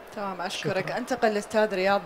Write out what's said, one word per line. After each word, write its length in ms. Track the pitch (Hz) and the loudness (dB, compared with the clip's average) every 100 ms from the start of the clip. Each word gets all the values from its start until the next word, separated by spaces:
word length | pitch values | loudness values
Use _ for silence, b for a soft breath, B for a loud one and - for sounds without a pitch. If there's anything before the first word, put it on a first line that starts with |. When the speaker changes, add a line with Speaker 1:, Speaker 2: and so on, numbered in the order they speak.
| - 220 | -14 -8
Speaker 1:
تمام، 240 | 202 180 | -6 -4
أشكرك. 440 | 180 - 214 185 190 | -6 -4 -2 -2 -2
Speaker 2:
شكرًا. 100 | 190 | -4
Speaker 1:
أنتقل 380 | 247 254 220 | -4 2 2
لأستاذ 400 | 208 - 220 214 | 2 0 2 2
رياض 260 | 190 190 202 | 2 2 2